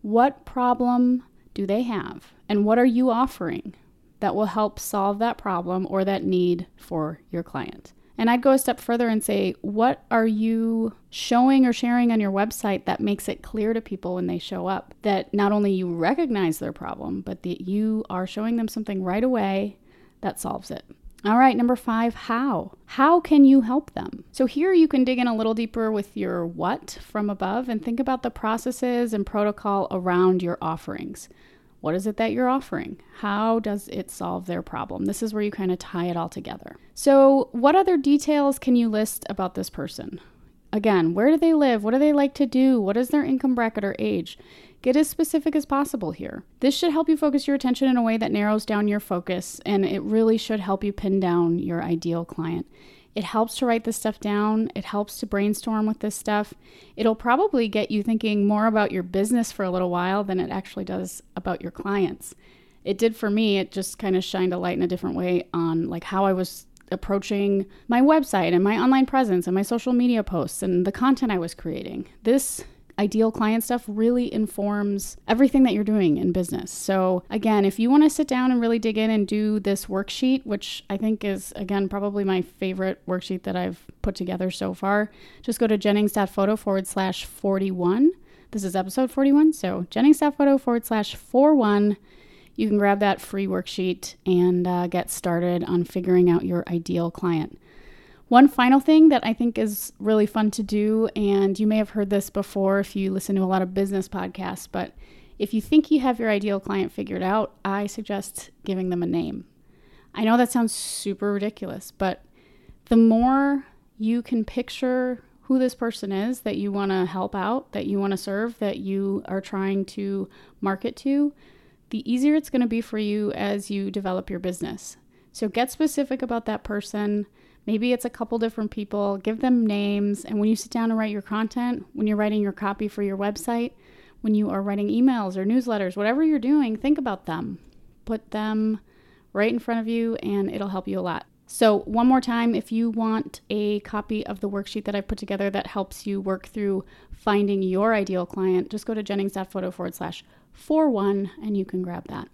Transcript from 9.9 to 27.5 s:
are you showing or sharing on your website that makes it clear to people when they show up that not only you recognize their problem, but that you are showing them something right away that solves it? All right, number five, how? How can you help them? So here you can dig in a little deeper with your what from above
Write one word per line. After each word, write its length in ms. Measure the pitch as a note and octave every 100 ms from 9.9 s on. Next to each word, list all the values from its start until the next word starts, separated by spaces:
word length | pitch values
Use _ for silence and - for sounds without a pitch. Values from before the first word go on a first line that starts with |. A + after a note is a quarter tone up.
| C4+ _
are 160 | A#3 A3+
you 720 | G#3+ A3 A3+ A3+ A3+ A3 - _
showing 580 | - - A#3+ C4 C4+ B3+
or 60 |
sharing 380 | A#3 A#3+ A#3+ A#3+
on 100 | A3+
your 120 | G3+
website 520 | G3 A3 - G3+ F#3+ -
that 140 | -
makes 280 | G#3 G3+ -
it 140 | -
clear 300 | - A3 G#3+
to 60 | A3+
people 360 | - F#3+ F3+ F3+
when 100 | F3+
they 120 | F3
show 280 | - F#3 F3+
up 260 | F#3+ - -
that 300 | G#3 G3 -
not 200 | G3+ G3+
only 180 | G#3 G3+
you 240 | F#3+ F3+
recognize 640 | E3+ E3 C#4 D#4 G#3 F3 D#3+
their 140 | -
problem, 480 | - - - - F#3+
but 240 | F#3 F#3
that 240 | F3+ - F#3
you 360 | G3+ A3 A3 -
are 160 | F#3 F#3
showing 300 | - A3 A#3
them 100 | A3
something 380 | A3+ G#3+ F#3+
right 180 | F#3 G3
away 540 | B3+ A#3+ G3 G3 G#3 - _ _ - _
that 180 | G#3 -
solves 320 | - - -
it? 140 | - - - - -
All 120 | G3+ A#3
right, 200 | C4 A#3
number 180 | A#3+
five, 400 | B3 - A3+ A#3
how? 640 | - - A#3 C4+ F#3 - -
How 340 | _ - C#4+ F4
can 260 | - D4+
you 180 | C4+ C4+
help 300 | A3+ C4+ -
them? 320 | - - - -
So 160 | - C4
here 260 | C#4+ F4+
you 140 | F4+ D#4
can 160 | C4+
dig 160 | B3+ B3
in 80 | B3
a 80 |
little 200 | A3 A3+
deeper 360 | A3+ A3+ A#3 A3
with 260 | G#3+ G3+ G#3
your 300 | F#3 F3 E3+
what 520 | E3+ F3 - - -
from 260 | - G#3+ G#3
above 400 | G3 F#3+